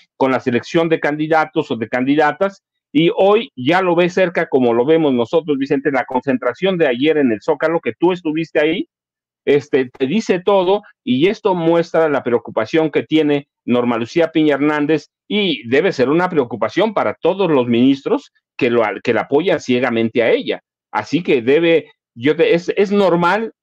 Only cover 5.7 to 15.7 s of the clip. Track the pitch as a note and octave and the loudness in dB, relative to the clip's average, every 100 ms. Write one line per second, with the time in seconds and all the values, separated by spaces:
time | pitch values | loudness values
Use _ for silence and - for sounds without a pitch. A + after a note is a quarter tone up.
5.7 | C#3+ D3 C3 B2 B2+ C#3 B2+ B2 A#2+ F#3 | -2 0 -2 -2 -4 -2 -2 -2 -2 -2
6.7 | F#3 D3+ A#2+ D3+ D3+ C3 G#2+ - D3+ D#3+ | 0 0 2 0 2 0 0 -2 -2 -2
7.7 | E3 D3+ - E3+ F3+ D#3+ D3+ E3 D#3+ D3+ | -2 -4 -2 0 0 -4 -6 -4 0 0
8.7 | F3+ E4+ _ _ _ _ _ - C#3+ C#3+ | -2 -8 _ _ _ _ _ 0 0 0
9.7 | C#3 B2+ - C3 G3+ A3 F#3 F#3 G3+ F3+ | -2 -2 -4 -2 -2 -2 -2 0 2 2
10.7 | G3+ G#3 _ - B2+ F3 - G3+ F3+ E3 | 0 -4 _ -4 0 0 0 -2 0 2
11.7 | E3+ E3+ E3 D#3+ C3+ B2 A#2 - A2 A2 | 2 0 0 0 0 -2 -2 -2 -6 -2
12.7 | E3 D#3 D3 B2+ D#3 D3 C#3+ C#3 _ - | -2 0 -2 -2 0 0 -2 -4 _ -4
13.7 | B2 A#2+ A2+ A#2 E3+ D#3+ E3 D3+ C#3 D3 | -2 0 -2 -4 -2 0 2 2 2 0
14.7 | D3+ D3 D#3 - _ - G3+ G3 C#3+ A#2 | 0 0 -2 -4 _ -6 -2 -2 -4 -2